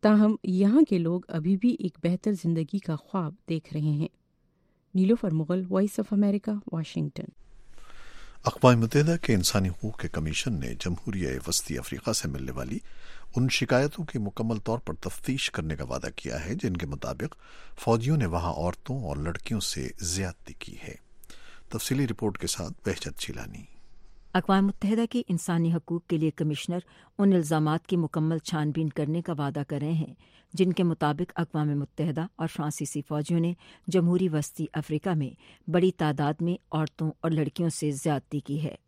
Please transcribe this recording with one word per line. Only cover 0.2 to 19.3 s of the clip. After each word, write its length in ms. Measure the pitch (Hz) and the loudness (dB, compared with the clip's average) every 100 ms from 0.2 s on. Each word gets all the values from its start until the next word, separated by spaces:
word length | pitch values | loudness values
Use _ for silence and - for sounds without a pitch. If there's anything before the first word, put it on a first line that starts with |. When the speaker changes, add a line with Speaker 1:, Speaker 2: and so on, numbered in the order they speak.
| 214 220 | 6 4
Speaker 1:
یہاں 380 | - 185 196 254 302 | 0 4 6 6 6
کے 100 | 185 | 4
لوگ 220 | 165 180 - | 2 0 -2
ابھی 280 | 165 160 190 | -4 0 4
بھی 200 | 240 - | 4 2
ایک 200 | 180 - | -4 -2
بہتر 300 | 170 180 - | 0 0 0
زندگی 460 | 202 170 165 156 202 | 0 0 0 0 -4
کا 180 | - 151 | -4 -6
خواب 380 | - 196 156 180 - | -4 -4 -4 -6 -6
دیکھ 240 | 165 - | -6 -4
رہے 80 | 151 | -2
ہیں۔ 280 | 151 147 - _ _ _ _ _ _ _ _ | 0 0 -2 _ _ _ _ _ _ _ _
نیلوفر 360 | 190 185 233 202 | 2 4 4 2
مغل، 320 | 156 156 180 185 | 0 0 -2 0
وائس 300 | 190 202 - | 0 0 0
آف 140 | 208 | 0
امریکہ، 400 | 208 202 202 - 208 - | 2 4 2 -2 -6 -4
واشنگٹن۔ 520 | 165 156 - 151 - - - - - - - - - - - - - | -6 -4 -4 -4 -6 -12 -14 -20 -20 -16 -16 -14 -12 -12 -12 -14 -6
Speaker 2:
اقوام 360 | - - 127 123 | -4 6 8 8
متحدہ 360 | 113 143 151 170 | 6 4 4 2
کے 120 | - | 2
انسانی 340 | 110 92 104 92 | 4 4 2 0
حقوق 300 | 87 104 - | -2 -6 -4
کے 80 | 87 | -4
کمیشن 440 | - 80 78 - | -2 -2 -2 -2
نے 220 | 95 62 62 | -2 -4 -4
جمہوریہ 480 | 92 87 - 101 78 65 - | -4 -4 -4 -2 -2 -2 -2
وسطی 320 | - - 65 | -4 -2 -6
افریقہ 340 | - 67 - | -4 -6 -2
سے 160 | - - | -2 -2
ملنے 240 | 65 65 | -6 -6
والی 260 | 64 64 - - - - - - - | -6 -6 -6 -8 -12 -10 -10 -6 0
ان 120 | 131 | 0
شکایتوں 560 | - 117 127 143 - | 0 2 4 2 -2
کی 140 | 160 127 | -6 -4
مکمل 400 | 101 - 113 110 | -4 -4 -2 -2
طور 200 | 113 113 | -2 -4
پر 160 | - | -4
تفتیش 560 | 87 92 - - 131 - | -8 -8 -6 -4 -2 -2
کرنے 260 | - 78 78 | -4 -4 -4
کا 80 | |
وعدہ 240 | 65 65 - - | -4 -6 -6 -8
کیا 280 | - 60 | -8 -6
ہے 100 | 76 | -6
جن 220 | 151 120 87 | -4 -2 -4
کے 100 | 87 | -4
مطابق 500 | 143 - - 117 - - - - - | -6 -6 -6 -8 -10 -20 -18 -16 -6
فوجیوں 360 | - 117 120 160 | 2 2 4 2
نے 100 | 104 | 2
وہاں 260 | 85 87 | 0 -2
عورتوں 480 | 78 85 - - 92 | -2 -2 -4 -8 -6
اور 160 | 76 73 | -4 -4
لڑکیوں 440 | 78 | -4